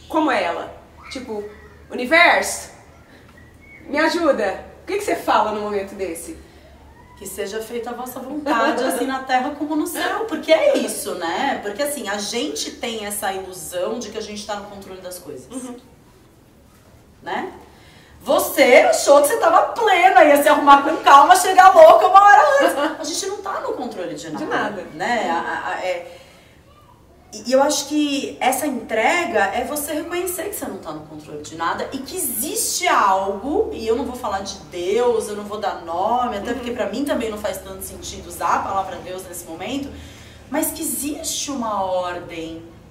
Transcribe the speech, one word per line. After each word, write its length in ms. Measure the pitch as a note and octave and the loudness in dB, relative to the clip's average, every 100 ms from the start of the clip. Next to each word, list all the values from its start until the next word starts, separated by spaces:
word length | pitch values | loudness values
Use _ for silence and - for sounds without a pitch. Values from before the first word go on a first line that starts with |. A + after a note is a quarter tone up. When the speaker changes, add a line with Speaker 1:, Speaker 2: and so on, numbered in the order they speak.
| - | -4
Speaker 1:
como 200 | D#4+ D4+ | 0 2
é 140 | A3+ | 0
ela? 280 | E3+ E3 - - - - - | -2 -4 -8 -14 -20 -20 -16
Tipo, 320 | C4 A#3+ G#3 G#3 - - - - | -14 -10 -10 -10 -16 -20 -20 -12
universo, 800 | B3 B3 E4 E4+ G3 - - - - - - - - - - - - - - - | -8 2 4 6 4 -2 -6 -12 -20 -20 -20 -20 -20 -20 -20 -20 -20 -20 -20 -6
me 100 | C#4+ | 0
ajuda. 680 | D#4+ F4 D#4+ A3 G3+ - - - | 0 2 0 2 -2 -6 -12 -18
O 20 | - | -8
que 120 | G4+ | -6
que 60 | |
você 120 | - E4+ | -4 -4
fala 360 | - A3+ G#3 | 0 0 0
no 80 | G#3+ | -4
momento 340 | G#3 G3+ G3 G3+ | -4 -4 -6 -8
desse? 420 | F#3 E3 - D#3+ - - - - - - - - | -8 -8 -12 -16 -20 -20 -20 -20 -20 -20 -20 -20
Speaker 2:
Que 100 | G3 | -14
seja 340 | - G3 A3 | -10 -8 -8
feita 280 | A3 A#3+ A#3+ | -8 -8 -8
a 40 | |
vossa 240 | A#3 B3 C4 | -10 -12 -12
vontade, 640 | C4 D4 C#4+ - D4+ B3+ | -10 -8 -2 0 0 0
assim 240 | B3+ B3 C4 | -2 -2 -4
na 140 | C4 | -4
terra 300 | C4 B3+ C4+ - | -2 0 0 -4
como 160 | D4 D4+ | -4 -2
no 100 | F4 | -2
céu, 380 | F4 F4+ G4+ | -4 -4 -4
porque 300 | A4+ D#4 D#4 | -6 -6 2
é 240 | D#4+ D4 - | 4 4 2
isso, 380 | A3 - G3+ F3 | 0 -6 -8 -6
né? 440 | E3 F#3+ C4+ G#3 | -6 -2 -2 -4
Porque 220 | G3+ G3+ | -6 -6
assim, 240 | D4 C4+ G3+ | -4 -4 -6
a 100 | G#3 | -6
gente 540 | G#3 A3+ D4+ - D4 | -6 -6 -6 -6 -10
tem 340 | - A#3 A3+ G#3 | -8 -8 -8 -8
essa 280 | G#3 G3+ | -6 -6
ilusão 680 | F#3+ F#3 D#3+ - F3+ G3+ A#3+ | -6 -10 -12 -10 -6 -4 -6
de 100 | G#3+ | -8
que 80 | A3 | -10
a 40 | |
gente 260 | G#3 G#3 - | -10 -10 -10
tá 80 | G3+ | -10
no 140 | G3+ | -10
controle 320 | G3 F#3+ F#3 | -16 -16 -16
das 180 | F3+ F3+ | -14 -14
coisas. 320 | - - - | -14 -16 -14
Speaker 1:
Uhum. 240 | B3+ B3 A#3+ - - _ _ - _ _ _ _ _ _ - _ _ | -14 -12 -16 -20 -20 _ _ -20 _ _ _ _ _ _ -20 _ _
Speaker 2:
Né? 300 | E3+ G#3+ F#4+ - - - - - - - | -10 -8 -8 -12 -20 -20 -20 -20 -20 -14
Você 640 | - D#4+ - - C4 C#4+ - | 0 0 0 4 8 8 6
achou 320 | - - C#4+ | 4 6 6
que 60 | D4 | 6
você 100 | A4+ | 2
tava 360 | E4 F#4 - | 4 4 2
plena, 500 | - A4+ F4+ F#4 F#4 | 0 2 4 6 8
ia 180 | D4+ C#4+ | 8 6
se 60 | D4+ | 6
arrumar 340 | C#4+ C#4+ C#4 | 4 8 6
com 120 | D#4+ D#4+ | 6 0
calma, 320 | - C#4+ D#4 F4+ | 8 8 10 6
chegar 400 | F#4+ F#4 F#4+ F#4 | 6 8 10 12
louca 320 | D#4+ - F4+ | 12 10 8
uma 160 | F#4+ | 8
hora 180 | G4+ G4+ D4 C#4 | 10 8 8 4
antes. 380 | E4+ C4+ D4+ - | 2 0 -2 -4
A 20 | |
gente 220 | D4 - F#4+ | -6 -6 -6
não 120 | G#4 | -8
tá 180 | - - | -8 -8
no 140 | C5+ | -6
controle 420 | - A#3 G3 E3+ D3+ | -6 -8 -8 -8 -10
de 140 | - | -10
nada. 160 | - - | -8 -4
Speaker 1:
De 40 | |
nada. 320 | - G#3+ G3 - | -4 -4 -6 -12
Speaker 2:
Né? 360 | D#3 G#3+ A#3 F#3+ | -6 -2 -2 0
A, 100 | E3 | -2
a, 320 | - - - F#3 | -4 -6 -6 -6
a, 100 | F#3 | -4
é, 320 | F3 - - - - _ - _ - - - _ - - | -6 -8 -18 -20 -20 _ -20 _ -20 -20 -20 _ -20 -20
E, 180 | G#3 A3 | -16 0
e 20 | |
eu 100 | C4 | 2
acho 260 | D4 D4 - | 4 0 -2
que 500 | D4+ D4 C4+ G3+ - | -2 0 -2 -6 -2
essa 260 | B3 C4+ D4+ | -2 0 -2
entrega 760 | A#3 - A3 B3 F4 E4+ G#3 F#3+ | -6 -4 0 2 0 0 0 0
é 100 | A#3 | -2
você 300 | C4 D4 D#4+ | -4 -6 -6
reconhecer 560 | D#4 - F4 F#4 - G4+ | -6 -6 -6 -6 -6 -8
que 60 | - | -8
você 100 | - | -10
não 120 | G3+ | -10
tá 120 | E4 | -12
no 100 | D#3 D3+ | -14 -14
controle 360 | D#3 D3+ D3+ | -18 -14 -14
de 120 | D3+ D#3+ | -14 -6
nada 320 | E3+ G3+ - | -4 -4 -6
e 60 | - | -10
que 160 | - F#4 | -10 -8
existe 720 | C#4+ G#3 D4 A4 - - F4 | -6 -6 -6 -4 -4 -2 2
algo, 840 | C#4 G3+ F#3+ G3 G3+ C4+ G4 - | 4 4 2 0 -4 -2 -2 -2
e 140 | A3+ A3+ | -4 -2
eu 80 | B3 | -2
não 100 | A#3+ | -2
vou 100 | - | -6
falar 240 | A3+ G3 | -6 -6
de 160 | G3+ - D#3 | -6 -12 -12
Deus, 560 | F3+ F3 A#3 B3 G#3+ G#3 | -6 -2 2 2 0 -2
eu 80 | G#3 | -8
não 80 | |
vou 160 | G#3 G#3 | -8 -6
dar 260 | G3 F3 E3+ | -6 -6 -6
nome, 520 | F3 G#3+ B3 B3 G3+ | -4 0 0 -2 -4
até 120 | A3+ | -6
Speaker 1:
Uhum. 40 | B3+ | -6
Speaker 2:
porque 140 | A#3+ | -6
pra 160 | A#3 G3 | -6 -4
mim 160 | A#3 C#4+ | -4 -4
também 240 | B3+ A3 | -2 -4
não 80 | G#3 | -6
faz 200 | G3+ F#3 | -8 -8
tanto 240 | F#3+ F#3+ | -12 -14
sentido 440 | F#3+ F3 - F#3+ E3+ | -14 -14 -14 -14 -16
usar 280 | E3+ E3+ - | -8 -2 -2
a 40 | |
palavra 380 | G#3 G3 F#3+ E3+ | -2 -4 -6 -10
Deus 200 | E3+ F#3 F3+ | -12 -14 -14
nesse 180 | F3 E3 | -16 -14
momento, 440 | E3 G3 C#4 - - - - - - - | -12 -8 -8 -10 -14 -18 -20 -20 -20 -8
mas 220 | D4 D#4+ | -4 -4
que 100 | - | -6
existe 680 | D4+ A3+ C#4 - - - C#4+ | -6 -6 -6 -8 -8 -8 -6
uma 320 | B3 A3+ G3+ | -6 -4 -4
ordem 800 | F#3+ F#3 F3+ F3 E3+ E3+ D#3+ E3 - - - | -2 -2 -4 -8 -10 -12 -12 -12 -16 -20 -20